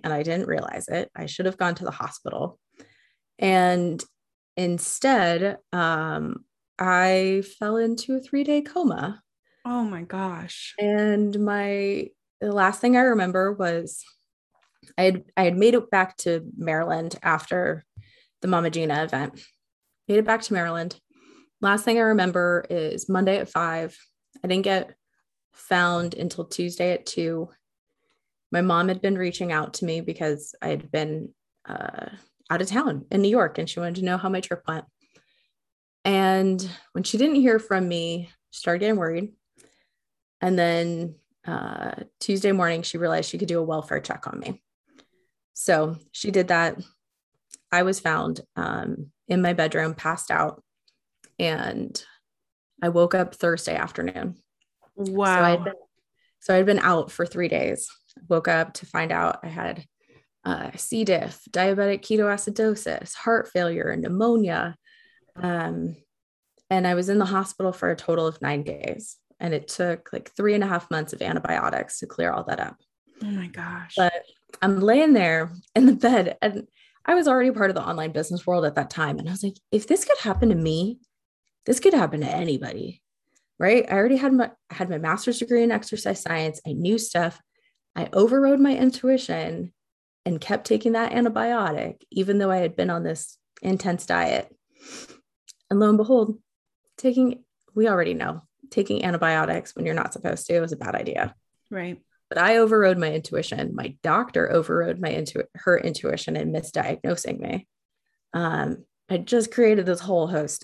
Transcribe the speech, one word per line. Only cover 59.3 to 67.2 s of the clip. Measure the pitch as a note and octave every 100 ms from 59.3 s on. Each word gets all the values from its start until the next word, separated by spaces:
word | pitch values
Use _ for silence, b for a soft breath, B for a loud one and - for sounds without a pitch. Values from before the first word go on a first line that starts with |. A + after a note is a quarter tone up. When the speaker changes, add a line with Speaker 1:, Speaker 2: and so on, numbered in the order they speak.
| -
Speaker 1:
I | E3+
had, | E3 E3+ - - _ b b b _
uh, | - - - -
C. | - A3+ G#3
diff, | E3+ - - -
diabetic | F3+ F#3 G3 G3+ G3+
ketoacidosis, | - G#3+ G#3 G3+ G#3 G#3 A3 G#3+ - D#2+ -
heart | - - A3+ -
failure, | F3+ F3 E3+ - E3
pneumonia. | E3 F3+ A#3 A#3 G3 E3 E3+ E3+ b b b b b -
Um, | F3+ E3+ E3 E3+ E3 D#3 _ _ _ _ _ _ _
and | F#3+ F3+
I | F3+
was | F3+
in |
the | G3+